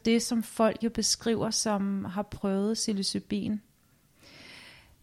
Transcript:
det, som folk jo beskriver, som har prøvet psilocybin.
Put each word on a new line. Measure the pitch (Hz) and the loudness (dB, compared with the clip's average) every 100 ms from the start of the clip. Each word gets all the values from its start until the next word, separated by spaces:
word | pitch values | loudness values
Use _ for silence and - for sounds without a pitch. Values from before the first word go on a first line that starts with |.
det, | - 233 | 2 2
som | 233 233 | 4 0
folk | 214 - 220 - | -2 2 2 2
jo | 226 | -2
beskriver, | 226 208 - 233 226 220 | 0 0 0 0 0 0
som | 220 226 202 196 196 | 0 0 0 0 -2
har | 196 185 | -4 -4
prøvet | 208 - 202 196 202 | -6 -4 0 2 2
psilocybin. | 220 - 196 196 202 - 208 - 208 - _ _ _ _ _ - - - - - - - - | 0 0 0 0 -2 -2 -2 -2 -4 -6 _ _ _ _ _ -20 -20 -20 -20 -20 -20 -20 -20